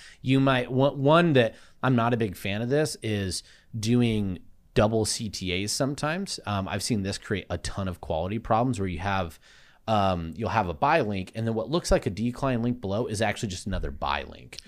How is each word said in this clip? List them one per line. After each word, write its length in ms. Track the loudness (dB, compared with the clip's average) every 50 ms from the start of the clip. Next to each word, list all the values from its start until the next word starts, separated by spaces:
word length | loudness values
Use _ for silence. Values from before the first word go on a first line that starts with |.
| -14 -20 -18 -8
you 180 | -2 2 4 4
might, 320 | 4 4 4 2 0 0
one, 280 | 2 2 2 2 2 2 4
one 300 | 6 6 6 6 6 6
that 220 | 6 4 4 2 -6 -20 -20 -10 -2 0
I'm 140 | 2 4
not 160 | 4 4 4 2
a 60 | 2
big 180 | 0 -2 -4
fan 240 | -4 -4 -4 -4 -2
of 80 | -2 0
this 300 | 2 2 2 0 -2 -4 -4
is 400 | -2 0 0 0 -2 -4 -6 -8 -12 -20 -20 _ _ -8 -4
doing 640 | 0 4 4 6 6 4 4 2 0 -2 -4 -6 -10 -18 -20 -20 _ _ 2
double 320 | 4 4 4 4 2 0
C 240 | 0 -2 -4 -6 -6
T 340 | -8 -6 -4 -2 -2 -2 -2
As 80 | -2 -2
sometimes. 680 | -2 -2 -2 -2 -4 -4 -4 -4 -4 -6 -6 -8 -8 -4
Um, 240 | -4 -2 -2 -2 -2
I've 140 | -4 -4 -2
seen 220 | 0 0 0 0
this 120 | -2 -4
create 300 | -6 -4 -4 -4 -4 -4 -4
a 80 | -6
ton 320 | -6 -6 -6 -6 -4 -4 -4
of 140 | -6 -8 -6
quality 360 | -4 -2 -2 -2 -2 -4 -4
problems 400 | -2 0 2 2 2 2 0 -2
where 80 | -2 -4
you 100 | -4 -4
have, 420 | -4 -2 -2 -2 -2 -4 -8 -14 _ -20 -20 -20 -20 -20 _ _ -4 0
um, 440 | 2 2 4 2 2 0 -2 -6 -6
you'll 140 | -4 -4 0
have 180 | 0 0 0 0
a 60 | -2
buy 260 | 0 2 2 2 2
link, 320 | 2 0 -2 -4 -6 -6 -6
and 100 | -6 -4
then 100 | -2 -2
what 140 | -2 -2 -2
looks 220 | -2 -2 2 2
like 160 | 2 2 2
a 40 | 0
decline 520 | -4 -2 -2 -4 -2 -2 -2 -2 0 0 0
link 180 | -2 -2 -2
below 260 | -4 -4 -2 -2 -2
is 140 | -2 -2 0
actually 280 | 0 0 0 -2 -4 -6
just 180 | -6 -6 -6
another 240 | -4 -4 -2 -2 -4
buy 320 | -4 -4 -2 -2 -2 -2 -4
link. 360 | -8 -14 -18 -18 -20 -20 -18 -12